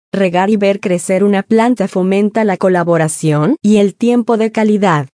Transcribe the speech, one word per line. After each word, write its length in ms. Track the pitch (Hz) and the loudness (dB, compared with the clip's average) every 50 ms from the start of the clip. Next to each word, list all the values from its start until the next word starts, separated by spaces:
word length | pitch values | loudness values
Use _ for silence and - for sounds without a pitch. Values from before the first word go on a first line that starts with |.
| _ _ | _ _
regar 380 | - 190 196 180 170 180 190 202 | -4 -2 -2 0 0 0 0 0
y 80 | 220 202 | 0 0
ver 220 | 202 196 196 196 | 0 0 0 -2
crecer 440 | - 208 180 175 - - 190 185 202 | -2 -2 -2 -2 -2 -2 -2 0 2
una 200 | 202 202 190 190 | 2 0 0 0
planta 440 | - 220 220 226 247 254 - 190 202 | 0 0 2 2 2 0 -2 -2 -4
fomenta 560 | - 190 180 185 196 202 208 208 202 226 220 | -2 -2 -2 0 0 0 0 0 0 -2 -2
la 140 | 202 180 - | -2 -2 0
colaboración 1000 | - 190 185 175 170 170 170 160 156 156 - - - 156 147 147 151 214 294 - | 0 0 0 0 0 0 0 0 0 -2 -4 -4 -2 -2 0 0 0 0 -2 0
y 160 | - 208 214 208 | 0 2 2 2
el 160 | 202 196 - | 2 0 -2
tiempo 440 | - 240 240 240 240 220 247 233 214 | -2 -2 0 0 0 0 0 0 0
de 140 | 220 220 | -2 -2
calidad. 560 | 220 220 220 214 214 202 202 190 160 147 139 135 _ | -2 0 0 0 0 2 2 0 0 0 -2 -6 _